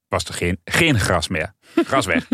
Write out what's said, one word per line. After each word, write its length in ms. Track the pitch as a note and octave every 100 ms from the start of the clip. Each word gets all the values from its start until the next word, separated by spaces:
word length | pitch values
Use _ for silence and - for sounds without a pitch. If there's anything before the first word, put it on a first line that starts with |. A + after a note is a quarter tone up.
| -
was 160 | F#2+
er 100 | -
geen, 260 | - F2 F2+
geen 360 | - - E3 B2+
gras 280 | F2+ F2+ -
meer. 260 | F2 D#2 _ _
Gras 320 | - E4 C3+ G#2
weg. 220 | E2 -